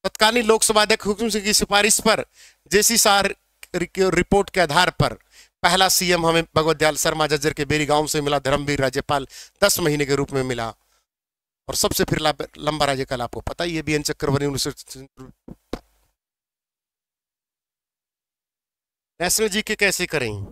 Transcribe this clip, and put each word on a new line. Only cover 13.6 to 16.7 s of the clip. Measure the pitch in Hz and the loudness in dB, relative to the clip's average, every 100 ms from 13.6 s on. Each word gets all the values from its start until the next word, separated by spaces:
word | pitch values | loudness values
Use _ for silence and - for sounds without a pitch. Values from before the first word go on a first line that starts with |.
ही | 175 160 | -6 -4
है, | |
बीएन | 147 151 | -2 -2
चक्रवर्ती, | 147 147 147 139 143 | -4 -4 -2 0 0
उन्नीस | 135 | -2
सौ | 147 - - 131 139 _ 131 _ - - _ - _ _ _ _ _ _ _ _ _ | -6 -8 -18 -20 -20 _ -20 _ -20 -20 _ -16 _ _ _ _ _ _ _ _ _